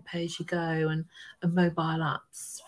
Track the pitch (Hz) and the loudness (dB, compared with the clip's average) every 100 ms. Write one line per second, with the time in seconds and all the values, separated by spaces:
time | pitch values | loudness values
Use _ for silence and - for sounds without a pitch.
0 | - 170 170 - 170 175 165 160 156 156 | -6 -4 -4 -4 -4 -2 0 2 2 0
1 | 165 - - - 175 175 175 170 160 160 | -4 -10 -20 -2 2 6 4 4 0 2
2 | 156 - - - - - | 0 -2 -6 -12 -10 -10